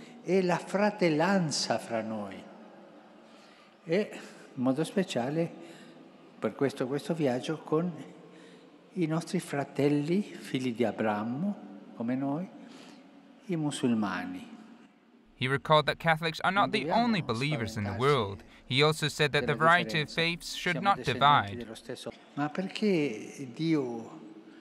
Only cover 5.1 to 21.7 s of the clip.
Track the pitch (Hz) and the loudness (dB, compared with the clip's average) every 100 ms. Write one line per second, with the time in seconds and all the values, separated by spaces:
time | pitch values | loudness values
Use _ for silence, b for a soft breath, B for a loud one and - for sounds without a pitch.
5.1 | 127 120 156 165 - B B B B - | 0 0 0 -2 -6 B B B B -20
6.1 | - - - 110 - 135 - 127 143 - | -20 -20 -6 -6 0 -2 0 -4 -4 -4
7.1 | 165 143 123 - 156 - 156 175 151 - | 0 0 0 -2 -6 -2 0 0 -4 -12
8.1 | - - B B B B - - - 160 | -18 -20 B B B B -20 -12 -4 0
9.1 | 160 165 180 - 143 139 - 147 147 147 | 0 -2 -4 -4 -4 -4 2 2 4 2
10.1 | 185 202 - - 135 127 113 113 - 110 | 0 -2 -8 -6 -4 -2 0 0 2 0
11.1 | 104 113 127 196 202 - - - - 117 | 0 -2 -2 -2 -4 -10 -18 -18 -8 -4
12.1 | 127 139 147 185 - B B B B B | -2 -2 -4 -6 -12 B B B B B
13.1 | - - - - 170 151 139 131 113 101 | -20 -20 -20 -6 -2 -2 0 2 2 0
14.1 | 90 90 90 - - - - - _ _ | -2 -6 -8 -12 -18 -20 -20 -20 _ _
15.1 | _ _ - 127 135 - 156 151 143 165 | _ _ -6 -2 -2 6 6 6 0 2
16.1 | 160 165 156 - 180 202 214 160 196 240 | 2 0 -2 0 2 2 2 2 2 2
17.1 | 214 127 113 139 135 110 113 101 98 131 | 0 0 -2 0 -2 -2 -4 -4 0 4
18.1 | 143 101 101 - B - 127 151 156 151 | 4 2 -6 -14 B -2 4 4 4 -2
19.1 | - 147 143 123 113 160 175 170 156 147 | 0 2 2 0 4 6 6 4 -2 -2
20.1 | - 165 170 - - 185 160 202 196 123 | 0 0 -2 -6 -6 -2 0 2 2 0
21.1 | 123 139 139 101 101 110 | 4 6 6 4 -6 -10